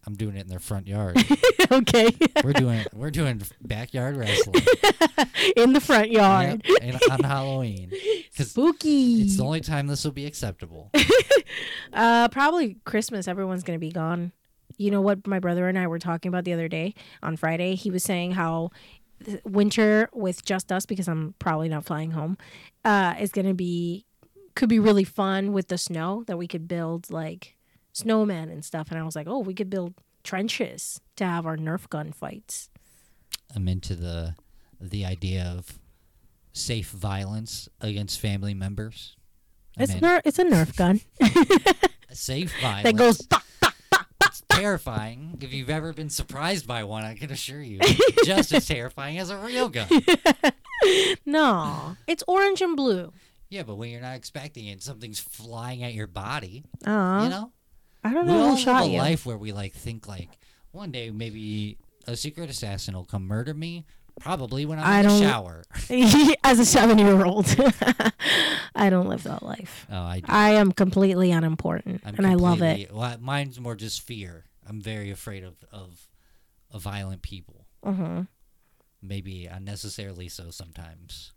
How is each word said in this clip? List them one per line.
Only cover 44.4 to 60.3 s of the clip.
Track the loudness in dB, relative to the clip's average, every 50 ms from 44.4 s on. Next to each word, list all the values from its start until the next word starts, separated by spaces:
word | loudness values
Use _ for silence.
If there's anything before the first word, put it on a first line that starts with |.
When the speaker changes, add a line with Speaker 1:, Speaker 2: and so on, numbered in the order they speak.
| -2 _
Speaker 1:
terrifying. | 0 2 2 0 -2 -2 -4 -6 -6 -6 -6 -8 -12 -14 -16 -16 -14 -14
If | -12 -10 -10
you've | -10 -6 -4
ever | -6 -6 -6 -8 -10
been | -10 -10 -8
surprised | -6 -8 -8 -8 -8 -6 -4 -4 -4 -4 -6
by | -6 -8 -6 -6
one, | -8 -8 -8 -10
I | -10 -12
can | -12 -12 -12
assure | -10 -10 -10 -10 -12 -12
you, | -14 -14 -4 2 4 4 6 6
Speaker 2:
<laughs> | 6 6 6 6 4
Speaker 1:
just | 4 4 2 2 4 2
as | 0 2
terrifying | 2 -4 -4 -6 -8 -10 -10 -10 -8 -6 -8
as | -8 -8
a | -8 -10
real | -10 -6 -2 -2 -2 -2
gun. | -2 -6 0 4
Speaker 2:
<laughs> | 4 4 6 6 4 4 6 2 2 4 2 0 0 _ _ -12 0 2 4 4 4 4 2 0 0 -4 _
No, | -2 0 2 4 4 2 0 -2 -4 -6 -8 -10 -12 -14 -14 _ -6
it's | -6 -6 -2 0
orange | 2 2 4 2 2 0
and | 0 -2 0
blue. | 0 0 0 0 0 -4 -10 _ -20 _ _ _ _ -20 -16
Speaker 1:
Yeah, | -12 -12 -10
but | -10 -10
when | -12 -12 -12
you're | -12 -14
not | -14 -14 -14
expecting | -14 -16 -16 _ -14 -14 -14 _ -14 -14 -14
it, | -14 -14
something's | -14 -16 -16 -14 -16 -14 -12 -12
flying | -14 -14 -16 -18 -16 -14 -12 -12 -10 -10 -10 -10 -10
at | -10 -8
your | -10 -10 -10
body. | -10 -12 -10 -8 -8 -8 -10 -12 -18 -18 -20 -20 _ -12 -6
Speaker 2:
Aw. | -4 -2 0 0 0 0 0 0
Speaker 1:
You | -2
know? | -4 -6 -10 -12 _ _ _ _ _ _ _ _ _ _ _
Speaker 2:
I | -2 -2
don't | 0 2 2
Speaker 1:
We | 2
Speaker 2:
know | 4
Speaker 1:
all | 4 4
Speaker 2:
who | 2
Speaker 1:
live | 2 2
Speaker 2:
shot | 2 2 2 2
Speaker 1:
a | 2
Speaker 2:
you. | 0 0
Speaker 1:
life | 0 0 -2 -2 -4
where | -6 -10 -8
we, | -8 -10 -8
like, | -8 -8 -10 -10
think, | -12 -12 -12 -12 -12 -14 -14
like, | -14 -14 -14 -16